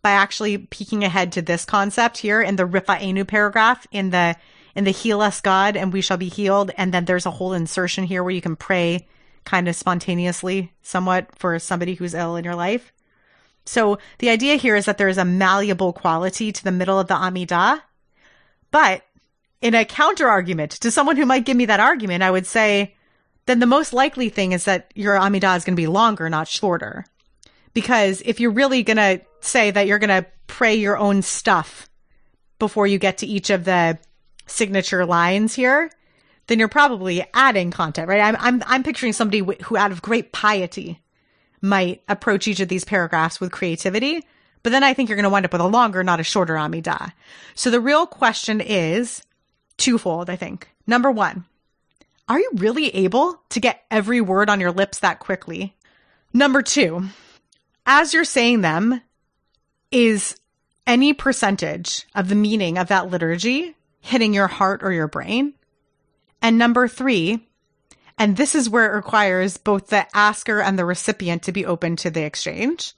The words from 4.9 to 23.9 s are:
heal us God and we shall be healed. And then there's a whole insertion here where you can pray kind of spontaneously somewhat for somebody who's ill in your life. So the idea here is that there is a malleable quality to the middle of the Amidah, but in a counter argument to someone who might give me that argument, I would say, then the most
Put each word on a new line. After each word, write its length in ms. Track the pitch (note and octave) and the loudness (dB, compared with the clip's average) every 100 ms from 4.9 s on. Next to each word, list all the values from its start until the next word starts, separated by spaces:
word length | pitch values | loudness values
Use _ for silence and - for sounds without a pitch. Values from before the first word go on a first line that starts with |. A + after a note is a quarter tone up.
heal 300 | F#3 A3+ G#3 | 0 -2 0
us 200 | G#3 - | 0 0
God 360 | G3+ F#3+ G3 G3+ | 0 2 2 0
and 160 | F#3+ | -2
we 80 | F#3+ | -2
shall 160 | F3+ F#3 | -2 -2
be 120 | F3+ | -4
healed. 420 | F#3 G3 G3+ G3 - | -2 0 2 0 -2
And 140 | F#3 | -2
then 120 | F3+ F3 | -2 0
there's 220 | F3+ F3 | -2 -2
a 40 | |
whole 220 | - F#3 | -6 -4
insertion 500 | F#3 E3 - F3 - F#3 | -4 -4 -4 -4 -4 -4
here 180 | F#3 | -4
where 100 | F3+ | -2
you 80 | F#3 | -4
can 140 | E3+ D#3+ | -4 -8
pray 520 | - F#3 E3+ F3 _ _ _ _ | -2 0 0 -2 _ _ _ _
kind 240 | - F#3 F3 | -4 -2 -2
of 80 | E3+ | -4
spontaneously 960 | - F3 - F3 F3 E3+ F#3 G3 F3 _ | -4 -4 -2 -2 -2 -4 -4 -4 -6 _
somewhat 460 | - F#3 F#3 F#3 - - | -8 -4 0 -2 -4 -6
for 220 | F#3 E3 | -4 -4
somebody 340 | - F3 F3 | -4 -4 -4
who's 220 | F3+ F3 E3 | -6 -8 -6
ill 200 | E3+ E3+ | -4 -6
in 100 | E3+ | -6
your 100 | F3 | -4
life. 360 | F3+ A#3 _ _ _ _ _ _ _ _ - | -2 -2 _ _ _ _ _ _ _ _ -4
So 340 | B3 G#3+ G#3 - - | 0 0 0 -6 -2
the 120 | A#3+ | 0
idea 260 | A3+ C4+ D4 | 2 2 2
here 200 | B3+ G#3 | 2 2
is 100 | G3 | 0
that 120 | G#3 | 0
there 100 | G3 | 0
is 120 | F#3 | 2
a 60 | F3+ | 0
malleable 680 | F3+ F#3 G3 G3+ F#3 F#3+ | 2 2 2 0 0 -2
quality 580 | F3 F3 E3 F#3 - G#3+ | -2 -2 0 -2 -4 -6
to 120 | G3+ | -4
the 80 | G3 | -4
middle 280 | F3+ F3+ F#3+ | -2 0 0
of 80 | F3+ | 0
the 60 | |
Amidah, 680 | F3+ F#3 F#3 F3 F3 G3+ D4+ _ _ _ _ _ _ _ _ _ | -2 -2 -4 -2 2 2 0 _ _ _ _ _ _ _ _ _
but 320 | D4 C4 F#3 _ _ _ _ _ _ | 4 4 2 _ _ _ _ _ _
in 140 | A#3 A3+ | 2 2
a 100 | A3 | 0
counter 420 | - D4+ F#4 C4+ | 2 2 4 2
argument 440 | G3 F3+ E3 D3+ | 2 0 -4 -6
to 200 | - A#3 | -4 -2
someone 260 | D4+ C#4+ C#4+ | 2 2 2
who 80 | C4 | 4
might 200 | C4 A#3 | 2 2
give 100 | B3 | 2
me 100 | A#3 | 4
that 140 | G#3 | 4
argument, 440 | A#3 D#4+ G#3 F3 | 4 2 -2 0
I 80 | F#3+ | 2
would 160 | F#3 F#3 | 2 0
say, 480 | A3+ G#3+ G3+ G3+ _ _ _ _ _ - | 0 2 2 -2 _ _ _ _ _ 0
then 140 | A#3+ | 2
the 60 | A#3+ | 4
most 280 | C#4 D4+ | 4 2